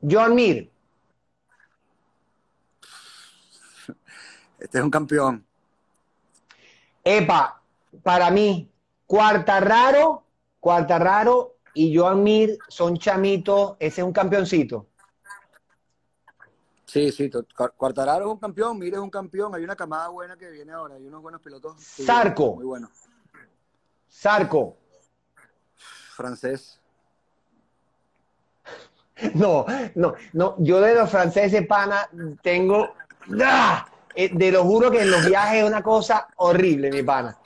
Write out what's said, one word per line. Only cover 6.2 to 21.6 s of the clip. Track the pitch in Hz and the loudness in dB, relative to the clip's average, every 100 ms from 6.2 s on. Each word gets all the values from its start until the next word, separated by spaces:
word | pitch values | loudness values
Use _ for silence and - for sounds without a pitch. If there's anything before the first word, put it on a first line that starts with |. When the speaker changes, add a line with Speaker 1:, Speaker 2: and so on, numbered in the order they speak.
| _ _ _ _ _ _ _ _ | _ _ _ _ _ _ _ _
Speaker 1:
Epa, | 180 208 165 165 135 - _ _ _ - | 0 0 2 0 0 -6 _ _ _ -8
para | 180 180 175 | 0 2 2
mí, | 196 208 175 135 _ _ _ - | 2 2 -2 -8 _ _ _ -2
Quartararo, | 202 214 196 165 196 190 233 262 285 320 - _ _ _ _ | 2 4 2 2 2 2 4 4 4 2 0 _ _ _ _
Quartararo | 170 170 165 170 180 208 226 247 247 _ _ | 0 0 2 0 2 2 2 2 -2 _ _
y | 156 160 | -2 2
Joan | 165 180 196 | 2 2 2
Mir | 208 214 220 208 - | 2 2 2 -2 -10
son | - 175 170 | -4 -2 -2
chamitos, | 208 190 196 196 196 202 196 - | -2 0 0 -2 0 0 0 -4
ese | 156 180 | -8 -6
es | 180 | -4
un | |
campeoncito. | 196 185 202 180 175 123 113 - _ _ _ - - _ _ _ _ _ _ _ _ _ _ _ _ _ _ - | -2 0 0 0 -2 -2 -6 -14 _ _ _ -20 -20 _ _ _ _ _ _ _ _ _ _ _ _ _ _ -6
Speaker 2:
Sí, | 143 147 | -2 -2
sí, | - 139 | -2 -6
to-, | 120 113 | -6 -10
Cua-, | - 123 - | -6 -6 -4
Quartararo | 135 120 135 170 | -6 -4 -2 -2
es | 208 | -4
un | 214 | -8
campeón, | 208 170 226 214 | -10 -6 -6 -6
Mir | 175 | -10
es | 196 | -10
un | 196 | -10
campeón, | 196 185 185 208 | -12 -12 -8 -8
hay | 175 | -8
una | 175 196 | -10 -10
camada | 160 156 170 | -10 -8 -10
buena | 175 175 180 | -12 -18 -20
que | 180 | -20
viene | 151 147 | -20 -18
ahora, | 165 151 | -16 -16
hay | 135 139 | -18 -20
unos | 156 | -20
buenos | 160 165 | -20 -20
pilotos. | 147 135 | -20 -20